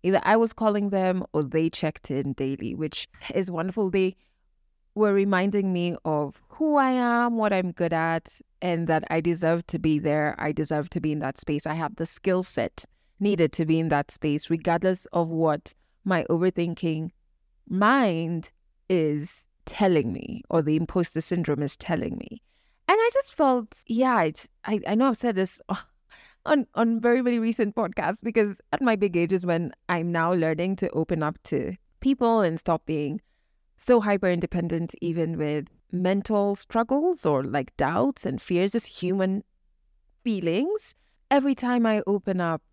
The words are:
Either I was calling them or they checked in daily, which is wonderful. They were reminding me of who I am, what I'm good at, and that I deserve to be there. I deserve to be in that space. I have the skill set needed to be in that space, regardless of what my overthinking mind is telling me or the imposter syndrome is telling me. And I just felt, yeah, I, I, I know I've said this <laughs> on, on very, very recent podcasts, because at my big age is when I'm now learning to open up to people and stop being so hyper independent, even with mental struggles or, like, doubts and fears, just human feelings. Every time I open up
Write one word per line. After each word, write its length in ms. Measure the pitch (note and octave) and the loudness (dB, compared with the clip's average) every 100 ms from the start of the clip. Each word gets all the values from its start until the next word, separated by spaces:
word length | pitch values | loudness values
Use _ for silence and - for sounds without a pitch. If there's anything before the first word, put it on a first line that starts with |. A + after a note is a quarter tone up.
Either 180 | F3 F#3+ | 2 2
I 140 | - A3 | 4 4
was 180 | A3+ | 4
calling 340 | - A3 G#3 G3+ | 2 0 2 0
them 340 | G3 F#3 F#3 - | 2 2 0 -2
or 100 | D3+ | -2
they 260 | C#3+ D#3+ E3 | 0 0 0
checked 420 | - D#3+ - - | 0 -4 -4 -6
in 220 | C3+ C#3 | -4 -4
daily, 420 | C3+ C3+ C#3 A#2 | -4 -4 -4 -6
which 320 | - D#3 - - - - | -6 -6 -6 -10 -14 -4
is 160 | - F#3+ | -4 -2
wonderful. 400 | F3 F#3 G3+ G3 | -4 -4 -2 0
They 260 | F#3+ F#3 - _ _ _ _ _ _ _ | 2 0 -2 _ _ _ _ _ _ _
were 180 | - G#3 | 0 2
reminding 640 | G3 G3+ F#3+ G3 G3+ G3 | 4 4 2 2 0 0
me 200 | F3+ F3 E3+ D#3+ | 0 -2 -4 -2
of 340 | D3+ D3 - _ | -2 -2 -8 _
who 280 | - D#4 D4 | -4 2 4
I 140 | C4 | 2
am, 460 | B3+ A#3+ A#3+ A#3+ A3+ | 2 2 2 2 0
what 160 | G#3+ | 2
I'm 200 | G3 F#3 | 0 -2
good 200 | E3+ E3+ | -2 -2
at, 480 | D#3+ E3 E3 - - - _ | 0 0 -2 -6 -20 -20 _
and 240 | F3+ E3+ E3 | -2 -2 2
that 180 | D#3 - | 0 2
I 100 | D#3+ | 0
deserve 460 | E3 E3+ E3+ E3+ F3 | 0 0 2 0 -2
to 100 | D#3+ | -2
be 200 | D#3 D3+ | 2 2
there. 360 | D3+ D3+ D3+ - | 2 0 0 -2
I 140 | D3+ | -4
deserve 360 | D3+ D3+ D3+ D#3 | -2 -2 -2 -2
to 100 | F3 | -4
be 120 | D#3 | -2
in 60 | D3+ | -2
that 200 | C#3 - | -4 -8
space. 280 | - D3 D3+ | -4 -4 -4
I 80 | |
have 220 | D#3 D#3 - | -4 -6 -6
the 100 | E3 | -8
skill 360 | - - F#3 | -4 0 0
set 440 | F#3 - G#2 - - _ _ _ | -2 -4 -6 -6 -20 _ _ _
needed 320 | G3+ G3 D#3+ | 0 4 2
to 140 | - D#3+ | 2 0
be 120 | D#3+ | 2
in 120 | D#3+ | 2
that 200 | D3 C#3+ | 0 -2
space, 380 | - D#3 D3 - | -4 -2 -2 -2
regardless 560 | E3 F3 E3+ F#3 F#3 - | -2 0 0 2 -2 -2
of 160 | E3+ E3 | -2 -2
what 460 | E3 D#3+ D3 - - _ _ | 2 2 0 -6 -20 _ _
my 200 | F#3+ F3+ - | -2 -2 0
overthinking 800 | E3 F#3 F3 E3+ E3 E3+ D#3 D#3+ _ _ _ _ _ - | 2 2 0 -4 -2 -4 -4 -6 _ _ _ _ _ -6
mind 840 | F3+ G#3 C4+ A3+ E3 E3 E3+ - _ _ _ _ | 0 4 4 2 0 -2 -6 -8 _ _ _ _
is 580 | F#3 D#3 D3 D#3 - _ _ - | 2 2 0 -6 -14 _ _ -16
telling 460 | - G3 E3+ A#2 | 0 4 4 2
me 300 | F2 - - - | -4 -8 -12 -2
or 140 | E3 | 0
the 140 | D3+ D#3 | 2 0
imposter 440 | E3 F#3 E3+ E3 | 0 -2 -2 -4
syndrome 420 | - F3+ D#3 D3 | -4 -2 0 -2
is 140 | D3 - | -2 -6
telling 400 | - E3+ - - | -4 -4 -4 -8
me. 240 | - - _ _ _ _ - | -12 -18 _ _ _ _ 0
And 120 | G4+ | 2
I 100 | A4+ | 4
just 200 | C5 - | 0 -4
felt, 480 | - C#4+ B3 A3 - - | 0 2 2 -2 -16 -6
yeah, 280 | A3+ C4 | 0 2
I, 180 | A#3 D#3+ D#3 - _ | 2 0 -2 -16 _
I, 160 | - G#3 - | -4 -4 -2
I 80 | |
know 140 | G#3+ C4+ | 0 2
I've 80 | A3+ | 0
said 200 | A#3+ F#3+ | -2 0
this 240 | F#3+ - - F#3+ - _ | -2 -4 -8 -8 -8 _
<laughs> 440 | _ - - _ - | _ -20 -20 _ 2
on, 200 | D4 B3 | 2 2
on 260 | - A#3 A#3 | 0 2 2
very, 220 | A#3+ A#3+ | 2 2
very 160 | B3 A#3+ | 2 0
recent 360 | A3+ A3+ G#3 | 0 0 -2
podcasts, 480 | G#3 G3 - D#3 A3 | 0 -4 -2 -4 -2
because 380 | A#3 A3+ G#3 F#3+ _ | -2 2 2 -2 _
at 100 | - | -2
my 120 | B3+ | 0
big 220 | G#3+ G3+ F3 | 2 2 0
age 160 | E3+ | 0
is 140 | F#3+ F3+ | 0 0
when 260 | E3 E3+ - - | -2 -2 -8 -4
I'm 240 | F3 E3+ | -2 0
now 220 | E3+ E3 | 0 2
learning 420 | F3+ D#3+ D#3 F3+ F#3+ | 2 2 0 -2 -2
to 140 | F#3 | -2
open 320 | - E3 E3+ | -2 -2 -2
up 160 | D3+ - | -2 -4
to 320 | - D3+ - F#3 _ _ | -4 -4 -4 -8 _ _
people 400 | C4+ C4+ A#3 A3+ | -2 2 2 4
and 200 | F#3 E3 | 2 0
stop 240 | - D#3+ | -2 -2
being 380 | - D#3 D3 D3+ _ _ _ _ _ _ | 0 -2 -2 -6 _ _ _ _ _ _
so 220 | - B3 | 4 4
hyper 300 | G#3 G3+ G3 | 4 2 2
independent, 640 | F3 E3+ F#3 E3+ E3 E3+ - | 0 0 -2 -2 -2 -4 -6
even 380 | E3+ E3 E3 E3 | -4 -2 -2 -2
with 280 | D3+ D3+ - _ _ | -2 -4 -6 _ _
mental 640 | F3 F#3 G3 F#3+ G#3+ G3+ G3+ | -2 0 0 0 0 2 -2
struggles 680 | - A3+ A#3 C4+ E4 F4 | -2 -2 2 2 0 0
or, 180 | - C#3+ | 2 2
like, 320 | C#3 C#3+ C3+ - | 0 -4 -4 -2
doubts 480 | C#3+ F3+ C4 - - | 0 2 0 0 -6
and 140 | C3+ | -6
fears, 320 | - F3 G3 | -2 0 2
just 140 | A#3 - | 0 -6
human 560 | - F3+ F#3+ F#3+ G3 - _ _ _ _ _ _ _ | -6 -2 0 0 -2 -6 _ _ _ _ _ _ _
feelings. 720 | B3 G3+ E3 F3+ D4+ G#4+ - - _ _ _ | -4 -2 0 0 0 -2 -6 -20 _ _ _
Every 240 | C#4+ C#4 | 2 2
time 320 | C4+ B3 B3 A3+ | 0 0 2 2
I 160 | G#3+ - | 0 0
open 320 | G3+ F#3+ F#3 | -2 0 -2
up 240 | E3+ D#3+ _ | -2 -4 _